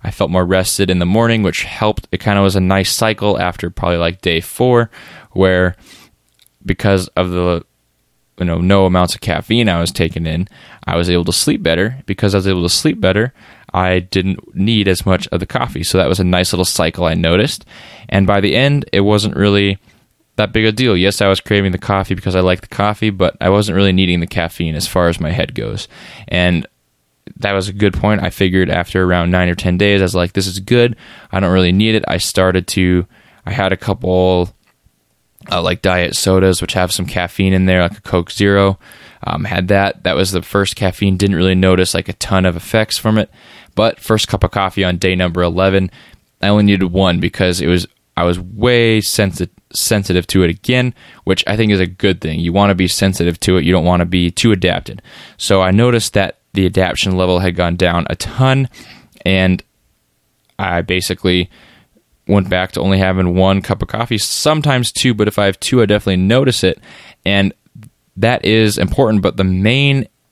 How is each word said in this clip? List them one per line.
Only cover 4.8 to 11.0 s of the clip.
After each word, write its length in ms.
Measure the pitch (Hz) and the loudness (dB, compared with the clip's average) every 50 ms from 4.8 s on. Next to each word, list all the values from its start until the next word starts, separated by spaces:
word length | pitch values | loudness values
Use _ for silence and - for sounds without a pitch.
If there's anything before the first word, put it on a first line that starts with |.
| 117 110 - - - - - - - _ | 2 0 -6 -20 -20 -20 -20 -20 -20 _
where 460 | _ 92 95 92 92 90 92 90 90 _ - - - - - _ _ _ _ _ _ _ _ _ _ _ _ | _ 2 2 4 4 2 2 0 -2 _ -16 -20 -20 -20 -20 _ _ _ _ _ _ _ _ _ _ _ _
because 420 | - 95 - - 104 98 95 90 - _ | -6 -6 -2 0 0 0 0 0 -2 _
of 160 | - 92 90 | -4 -4 -2
the 320 | 90 90 87 87 87 85 - _ _ _ _ _ _ _ _ _ _ _ _ _ _ - | -2 -2 -2 0 -2 -4 -6 _ _ _ _ _ _ _ _ _ _ _ _ _ _ -6
you 60 | 90 | -4
know, 120 | 87 85 85 | -2 -2 0
no 260 | 87 92 98 98 95 | 2 2 4 4 4
amounts 300 | 92 90 90 90 87 - | 4 4 2 0 0 -2
of 60 | - | -6
caffeine 480 | - - 87 78 - - 107 120 117 107 | -6 -6 -4 -4 -2 -2 0 0 2 0
I 100 | 87 85 | 0 0
was 120 | 85 82 | -2 -4
taking 340 | - - 87 82 - 85 82 | -2 -2 -2 -2 -2 -4 -6
in, 220 | 80 78 82 92 - _ - - - - - - | -4 -4 -4 -4 -6 _ -20 -20 -20 -20 -12 -8
I 120 | - 87 | -4 -2
was 120 | 85 | -2